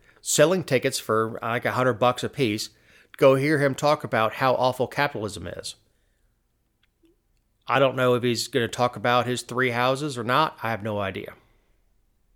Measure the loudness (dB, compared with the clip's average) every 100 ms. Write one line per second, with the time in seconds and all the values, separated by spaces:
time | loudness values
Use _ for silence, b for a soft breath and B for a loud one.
0 | b b -4 4 4 4 2 0 0 -4
1 | 0 0 0 -4 -4 -2 -2 0 0 2
2 | 2 0 -6 -2 0 0 -6 b b b
3 | b 4 6 6 4 2 0 0 0 0
4 | 0 0 0 0 0 2 0 0 -4 -2
5 | -2 -2 -8 -8 -12 -12 -14 -18 _ _
6 | _ _ _ _ _ _ _ _ _ _
7 | _ _ _ _ _ _ -2 2 2 2
8 | 2 2 0 -2 -2 -2 -2 -2 -2 0
9 | 0 2 0 -6 -6 -2 -2 0 0 0
10 | -4 -6 0 2 0 -2 -6 -4 -4 -4
11 | -4 -6 -12 -16 _ _ _ _ _ _
12 | _ _ _